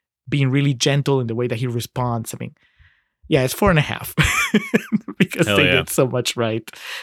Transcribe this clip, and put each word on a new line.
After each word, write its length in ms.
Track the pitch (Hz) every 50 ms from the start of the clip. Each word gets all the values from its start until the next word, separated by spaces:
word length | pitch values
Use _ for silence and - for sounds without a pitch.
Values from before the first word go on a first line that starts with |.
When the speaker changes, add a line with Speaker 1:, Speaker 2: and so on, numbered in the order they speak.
| _ _ _ _ - -
Speaker 1:
being 220 | 143 143 139 127
really 240 | 131 143 143 143 131
gentle 440 | 117 - 151 139 143 135 139 139 131
in 40 | 120
the 80 | 113 113
way 120 | 120 123
that 100 | 120 120
he 80 | 113 127
responds. 640 | 123 117 117 - - - 131 123 120 117 113 110 - -
I 20 | -
mean, 140 | 123 135 - _ _ _ _ _ - _ _ _ _ _ _ _ - -
yeah, 140 | 151 135 127
it's 100 | 127 -
four 160 | - 214 196
and 100 | 175 151
a 20 |
half 320 | - - - - - - - - - - - 1077 1077 1077 - 208 1077
<laughs> 500 | 1077 - - - - - - - - 104
because 300 | - 185 - - - 156
Speaker 2:
Hell 80 | 107 101
Speaker 1:
they 100 | 98 95
Speaker 2:
yeah. 80 | 90 90
Speaker 1:
did 140 | 85 82 -
so 160 | - 160 135
much 300 | 123 123 123 123 - -
right. 340 | 123 117 110 110 117 - - - - - - - -